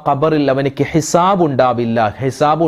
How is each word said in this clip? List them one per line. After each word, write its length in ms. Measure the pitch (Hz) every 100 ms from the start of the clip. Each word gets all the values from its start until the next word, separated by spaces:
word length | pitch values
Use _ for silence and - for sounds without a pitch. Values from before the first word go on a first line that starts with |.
| 147
ഖബറിൽ 380 | 139 156 156 139
അവനിക്ക് 300 | 131 139 139 -
ഹിസാബ് 520 | 165 - 170 180 202 160
ഉണ്ടാവില്ല. 600 | 135 127 120 117 117 107 98
ഹിസാബ് 420 | 135 131 147 156